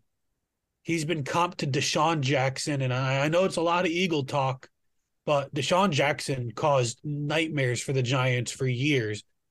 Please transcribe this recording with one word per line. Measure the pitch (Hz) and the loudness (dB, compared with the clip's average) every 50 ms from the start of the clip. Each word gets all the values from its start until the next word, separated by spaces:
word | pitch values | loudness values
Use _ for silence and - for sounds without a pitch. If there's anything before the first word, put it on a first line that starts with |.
| _ _ _ _ _ _ _ _ _ _ _ _ _ _ _ _ _ | _ _ _ _ _ _ _ _ _ _ _ _ _ _ _ _ _
He's | - 165 165 151 | -4 -4 -2 -2
been | 156 170 151 131 | -2 -2 -4 -4
comped | - - 170 175 180 185 | -2 0 0 0 0 -2
to | - 165 | -4 -4
Deshaun | 143 131 156 - - - 165 151 165 165 151 | -2 -2 -2 -2 0 0 2 2 2 2 2
Jackson, | 131 131 147 127 131 135 131 - - 156 147 135 | 0 2 2 2 0 0 -2 -4 -4 -4 -2 -2
and | 135 127 123 | -2 -2 0
I, | 127 135 131 135 135 143 | 0 0 0 0 0 0
I | 156 | 2
know | 165 180 190 | 2 2 2
it's | 180 - | 2 0
a | 175 | 0
lot | 165 170 170 175 180 | 0 2 2 2 0
of | 165 | 0
Eagle | 165 175 190 170 165 147 131 | 0 0 0 2 0 0 -2
talk, | - 147 143 135 127 131 135 - - _ _ _ _ _ _ _ _ _ _ _ | -2 -2 0 0 0 -2 -4 -10 -18 _ _ _ _ _ _ _ _ _ _ _
but | 160 147 139 135 - - | 0 0 0 0 -2 -4
Deshaun | 147 131 - 180 180 202 196 | -4 0 2 4 4 4 4
Jackson | 147 139 139 147 147 - - - 139 127 120 113 | 4 2 2 2 0 -2 -4 -4 -4 -4 -4 -6
caused | - - 160 151 139 131 123 113 - - - | -4 0 2 2 4 4 2 0 -2 -6 -8
nightmares | 151 147 147 147 147 151 165 165 160 151 143 131 123 120 - | -6 -4 -4 -2 0 0 0 0 0 0 0 0 0 0 -2
for | - - 135 | -4 -2 -2
the | 135 123 | 0 0
Giants | 117 139 131 127 131 123 123 110 - | 2 2 2 2 2 0 0 -2 -4
for | - - 135 | -6 -4 -4
years. | 127 123 120 139 151 143 127 110 107 104 104 - _ _ _ _ _ | -2 -2 0 0 0 2 0 0 -2 -6 -8 -10 _ _ _ _ _